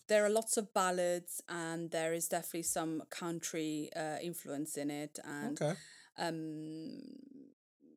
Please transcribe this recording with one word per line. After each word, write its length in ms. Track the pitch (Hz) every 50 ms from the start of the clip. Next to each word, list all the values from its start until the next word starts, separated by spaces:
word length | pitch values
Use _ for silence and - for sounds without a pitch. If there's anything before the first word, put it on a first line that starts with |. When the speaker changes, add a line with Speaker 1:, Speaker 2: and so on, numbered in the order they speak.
| - -
Speaker 1:
There 140 | 214 208 208
are 20 | 208
lots 300 | 214 220 220 - - 233
of 160 | 208 - -
ballads, 680 | 202 185 180 180 180 180 175 175 175 175 - - - - -
and 420 | 175 170 165 165 165 170 170 165
there 220 | 170 160 160 160
is 160 | 165 170 165 -
definitely 360 | 185 170 165 - - 165 165
some 380 | - - 175 160 160 160 156 - -
country, 840 | - - 180 170 165 165 - - - 160 156 156 151 151 151 - -
uh, 220 | 170 156 156 151 -
influence 560 | 170 175 165 - - 139 143 143 156 - -
in 140 | 143 143 147
it, 280 | 147 147 151 147 - - -
and 360 | 151 143 143 147 285 294 -
Speaker 2:
Okay. 180 | 160 151 190 - - - - - - - - -
Speaker 1:
um, 840 | 175 170 165 160 160 156 151 156 156 156 156 160 160 - - - - - - - - - - - - - - _ _ _ _ _ - - 73